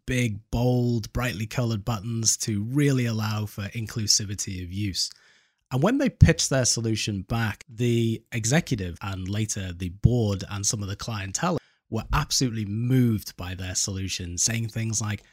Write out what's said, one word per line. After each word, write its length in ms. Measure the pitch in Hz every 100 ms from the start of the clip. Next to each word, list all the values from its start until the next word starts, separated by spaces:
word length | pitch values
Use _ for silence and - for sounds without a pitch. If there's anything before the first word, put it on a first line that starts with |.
| -
big, 340 | 127 120 104 -
bold, 600 | 117 123 123 123 120 104
brightly 340 | - 123 87 110
colored 380 | - 120 110
buttons 520 | 104 113 107 113 110 -
to 240 | - 101
really 440 | 110 135 143 131 117
allow 400 | 110 107 107 104
for 160 | - 98
inclusivity 960 | 117 110 - 104 - 101 101 - 92
of 80 | 90
use. 380 | 95 104 87 - - _ _ _ _ -
And 120 | 127
when 140 | 180 277
they 100 | 269
pitched 420 | - 170 165 -
their 140 | 135
solution 580 | 120 - 113 110 - 98
back, 420 | 92 117 110 - -
the 560 | 110 120 117 117 110 -
executive 680 | 120 107 151 170 120 90 82
and 260 | 101 95 92
later 440 | 104 110 - 92
the 180 | 85 90
board 520 | 95 - 123 107 95 95
and 160 | 101 98
some 160 | 110
of 60 | 101
the 80 | 101
clientele 600 | - 107 95 - 175 160 - _ -
were 120 | 110 -
absolutely 520 | 147 - - 131 113
moved 720 | 104 107 123 131 120 107 - -
by 180 | 90
their 220 | 92 92 92
solution, 600 | - 95 95 - 87 87
saying 320 | - 113 113
things 320 | 113 110 110
like, 220 | 107 104 -